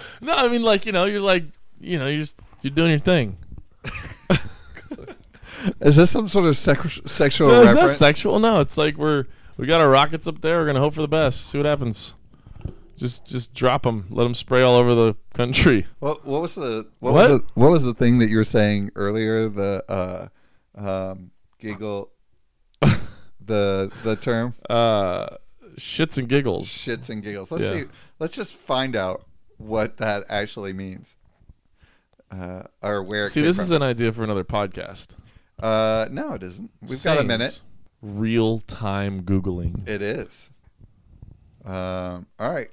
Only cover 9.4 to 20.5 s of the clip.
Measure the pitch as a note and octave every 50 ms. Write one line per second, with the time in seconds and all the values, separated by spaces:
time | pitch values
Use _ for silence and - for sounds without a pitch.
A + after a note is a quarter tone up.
9.4 | - - - - B2+ C3+ E3 E3 D#3 C#3 C3 C#3 D3 D3 E3 D3+ - E3 D3+ D3+
10.4 | - D#3+ E3+ E3+ D#3+ D3 C#3 C3 C#3 D3+ D3+ D#3 D3+ C#3+ D#3 D#3+ D#3 C3 B2 -
11.4 | - - - C#3+ C#3+ D3+ D3 C#3 C3 A#2 G#2+ - - - - - - - - -
12.4 | _ - - - - - - - - - - - B2 A#2+ - - - - C3 B2
13.4 | A#2 - - - B2+ B2+ B2+ C#3 - B2 A2+ G#2+ F2+ F#2 A2+ A2+ A#2+ A#2+ A#2+ -
14.4 | - - C3 B2 B2+ B2+ B2 B2 B2 A#2+ A#2+ A#2 A2+ A2+ - - - - - -
15.4 | A#2+ A#2+ B2+ - - E3+ B2 G2+ F2+ - - - C#3 D3 D3+ - - C#3 C3+ D#3
16.4 | E3+ E3+ - G3 C#3+ A#2+ A2 A2 - - _ _ A#2 B2+ C#3 E3 A3 - C#3 A#2
17.4 | - - - A2+ A#2+ D3+ F3 D#3 C3 B2 A#2 - B2+ A#2+ B2 B2 A2+ G#2+ A2 A2
18.4 | G#2+ - - A2+ G#2 G#2 G#2 G2+ G2 - - - G2+ G2+ G#2+ A2+ A2 A2 A2+ A2
19.4 | A2 G#2+ G2+ G2+ G2 G2+ G2 F#2+ - - G2 F#2+ F2+ F#2 F2+ F2+ F2+ G2 _ _
20.4 | _ _